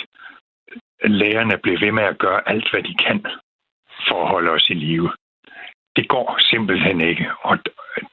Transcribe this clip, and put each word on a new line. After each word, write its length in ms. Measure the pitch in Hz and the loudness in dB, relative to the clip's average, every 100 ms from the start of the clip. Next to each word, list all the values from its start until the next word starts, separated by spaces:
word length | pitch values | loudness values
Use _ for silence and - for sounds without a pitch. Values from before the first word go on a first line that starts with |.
| - - - - _ _ - - - - | -4 -14 -20 -20 _ _ -20 -20 -20 -4
lægerne 540 | 107 101 104 110 113 92 | 0 2 2 2 0 0
bliver 180 | 101 87 | 0 0
ved 80 | 104 | 2
med 100 | 110 | 2
at 160 | 101 - | 0 0
gøre 300 | 95 98 - | 0 0 0
alt, 220 | 107 - | -2 0
hvad 100 | 101 | -2
de 120 | 87 87 - | -2 -2 -2
kan 200 | 104 - - _ _ _ _ _ - - | -2 -4 -12 _ _ _ _ _ -6 -2
for 140 | 92 | 0
at 60 | 78 | 2
holde 220 | 95 85 | 2 2
os 200 | 78 - | 2 2
i 40 | |
live. 360 | 87 76 82 85 - _ _ - - - - _ - | 0 0 0 0 -4 _ _ -20 -20 -20 -20 _ -2
Det 120 | - | 0
går 280 | 131 117 - | 0 0 2
simpelthen 600 | - 117 101 90 - 90 | 2 2 2 2 2 2
ikke, 260 | 82 85 - - | 2 0 -2 -4
og 160 | - - - - - - - | -2 -2 -2 -12 -12 -10 -4